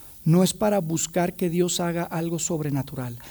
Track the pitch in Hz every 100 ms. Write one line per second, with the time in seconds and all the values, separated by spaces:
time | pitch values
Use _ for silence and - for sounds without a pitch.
0 | - - 160 170 185 - 214 202 160 165
1 | - 185 175 - 180 170 180 - 170 170
2 | 170 175 165 165 - 165 147 139 131 131
3 | 123 120 -